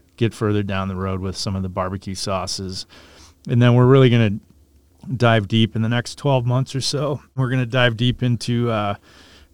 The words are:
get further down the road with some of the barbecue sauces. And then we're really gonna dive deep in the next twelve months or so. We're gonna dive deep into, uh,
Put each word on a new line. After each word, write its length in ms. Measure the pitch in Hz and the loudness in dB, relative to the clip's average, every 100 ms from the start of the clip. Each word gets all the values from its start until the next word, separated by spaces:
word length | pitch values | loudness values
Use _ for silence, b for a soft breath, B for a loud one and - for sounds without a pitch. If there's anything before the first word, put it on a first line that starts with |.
| b - | b -4
get 180 | 113 | -2
further 280 | - 110 104 | 0 -2 0
down 260 | 98 98 95 | -2 -4 -4
the 80 | 92 | -4
road 240 | 95 95 | -4 -4
with 160 | 95 92 | -6 -6
some 200 | 110 95 | -6 -4
of 60 | |
the 60 | 95 | -4
barbecue 460 | 95 92 98 98 | -4 -6 -6 -10
sauces. 720 | 95 - 95 87 - 95 92 - B B B B B - | -8 -4 -4 -4 -8 -10 -12 -16 B B B B B -2
And 120 | 120 | 2
then 140 | 123 | 4
we're 120 | 123 123 | 6 6
really 240 | 135 131 | 8 6
gonna 280 | 117 110 104 - _ _ _ _ _ - 127 | 6 2 -2 -10 _ _ _ _ _ -8 0
dive 320 | 120 113 95 | 2 2 2
deep 260 | 113 110 | 2 2
in 80 | 110 | 0
the 60 | 110 | -2
next 280 | 120 120 - | -2 -4 -4
twelve 260 | 143 131 | 0 0
months 300 | 120 123 131 | 0 -2 -2
or 60 | 135 | -6
so. 420 | - 139 147 139 - | -4 -4 -4 -6 -8
We're 140 | - 127 | -6 -2
gonna 140 | 131 120 | -2 -2
dive 300 | 127 123 110 | 2 2 2
deep 260 | 123 113 | 0 0
into, 480 | 127 117 - 120 120 | 0 -2 -2 -2 0
uh, 260 | 110 101 101 B B B B B | -2 -4 -6 B B B B B